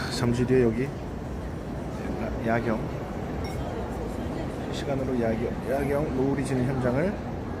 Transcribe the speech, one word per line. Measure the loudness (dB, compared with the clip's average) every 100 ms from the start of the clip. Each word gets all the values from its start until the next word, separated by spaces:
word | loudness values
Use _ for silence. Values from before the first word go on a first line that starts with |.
| -2 0
잠시 | 2 4 6
뒤에 | 6
여기 | 6 4
야-, | -2 -4 -6 -6 -6 -6 -6 -6 -6 -6 -4 -4 -4 -2 -2 -2 2
야경, | 2 2 0 -2 -4 -6 -6 -4 -4 -4 -4 -4 -4 -4 -4 -4 -4 -4 -4 -4 -4 -4
실시간으로 | -4 -2 0 0 2
야경, | 2 2 0 -2 0
야경 | 0 2 2 2
노을이 | 2 2 2 2
지는 | 2 2
현장을 | 2 2 4 2 0 -4 -6 -4